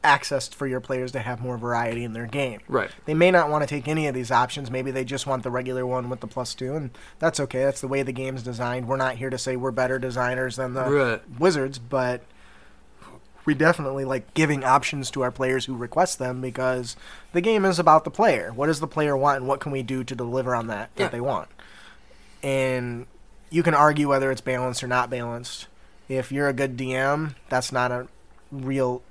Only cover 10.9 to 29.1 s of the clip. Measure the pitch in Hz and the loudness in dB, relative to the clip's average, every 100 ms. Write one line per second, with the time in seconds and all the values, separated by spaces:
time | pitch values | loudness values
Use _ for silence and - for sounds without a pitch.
10.9 | 143 127 113 - 120 175 151 135 135 117 | 4 4 0 -6 2 2 4 -2 -6 -4
11.9 | 135 127 123 - - - - - - - | 0 0 -2 -8 -20 -20 -20 -20 -20 -20
12.9 | - - - - - - 139 156 175 143 | -20 -20 -20 -20 -6 -2 4 4 4 0
13.9 | 135 135 131 - - 156 143 131 139 - | -4 -4 -4 -2 2 4 4 6 4 4
14.9 | 147 131 143 123 117 131 131 123 127 120 | -4 -6 -2 -2 0 0 0 -2 -6 -4
15.9 | - 180 - 127 127 131 120 131 127 120 | 0 0 0 -4 -4 -6 -2 -2 -2 -4
16.9 | - - - - 175 190 220 196 175 165 | -12 -16 -20 -4 -2 2 4 4 4 6
17.9 | 156 - - 214 139 87 117 143 151 151 | 6 6 2 4 4 -2 -2 0 0 -2
18.9 | 156 151 135 143 135 127 135 151 135 120 | 0 2 4 4 2 0 -2 -2 -4 -4
19.9 | 131 123 127 120 127 127 120 113 104 113 | -4 -4 -6 -2 -2 0 -2 -2 -6 -8
20.9 | - 190 120 127 104 - - - - - | -4 -2 -2 -2 -2 -6 -16 -20 -20 -20
21.9 | - - - - - 139 135 131 127 120 | -20 -20 -20 -20 -10 -2 0 0 0 -4
22.9 | 117 120 - - - - 160 165 151 151 | -6 -10 -18 -20 -20 -4 2 4 8 6
23.9 | 147 147 139 135 127 - 127 127 123 127 | 6 2 4 2 -2 -2 -2 -2 -4 0
24.9 | 123 123 123 117 117 123 - - - - | 0 0 -2 -4 -8 -10 -14 -16 -20 -20
25.9 | - - 131 123 139 143 127 139 123 131 | -20 -6 -4 -2 0 0 0 -2 -2 -4
26.9 | 131 135 147 156 135 - 127 - 131 123 | 0 0 0 -2 -8 -4 -2 0 0 0
27.9 | 123 127 - - - - 139 131 135 127 | -2 -6 -16 -20 -20 -14 -10 -4 0 0
28.9 | 123 - | 0 -8